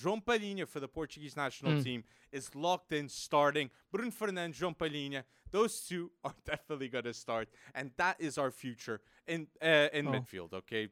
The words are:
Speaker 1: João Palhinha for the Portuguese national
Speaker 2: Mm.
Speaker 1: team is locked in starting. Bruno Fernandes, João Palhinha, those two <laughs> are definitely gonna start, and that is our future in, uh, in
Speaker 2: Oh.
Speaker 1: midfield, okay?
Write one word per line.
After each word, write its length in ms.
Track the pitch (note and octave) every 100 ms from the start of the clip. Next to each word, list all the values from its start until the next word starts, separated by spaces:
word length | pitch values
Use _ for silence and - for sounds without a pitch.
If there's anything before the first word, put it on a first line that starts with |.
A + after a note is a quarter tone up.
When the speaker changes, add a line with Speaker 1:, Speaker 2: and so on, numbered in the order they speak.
Speaker 1:
João 220 | C#3 A3
Palhinha 420 | G3+ A#3 G#3 G3 D#3+
for 120 | D3+
the 80 | C3+
Portuguese 480 | - D#3 - D3 D3
national 380 | C#3 - C#3
Speaker 2:
Mm. 100 | D3+
Speaker 1:
team 200 | B2+ B2 G#2+ _ _
is 220 | C#3 C3 C#3
locked 360 | E3+ F3+ -
in 160 | D3+ C#3+
starting. 600 | - - D3 D3 D3 C3+ - _
Bruno 200 | G3 A#3+
Fernandes, 460 | - G#3+ F#3 F3 C3
João 160 | F3 D#3+
Palhinha, 480 | D#3+ D3 C#3 C#3 B2 _ -
those 300 | F#3 A3+ - -
two 240 | F3+ F3 -
<laughs> 60 |
are 100 | C#3+ - -
definitely 420 | D3 - D3 C3
gonna 240 | B2 A#2+
start, 360 | A2+ - A2+ A2 _ -
and 180 | - C3+ -
that 180 | F3+ -
is 180 | D#3+ C3+
our 140 | C3+
future 500 | - C3 A#2 - G#2+ - _ -
in, 200 | E3 D3+ _
uh, 280 | D#3+ D#3 D3
in 140 | D3+ C#3+
Speaker 2:
Oh. 40 |
Speaker 1:
midfield, 400 | C3 B2 F#2+ E2+
okay? 320 | F#2+ - A2+ G#2+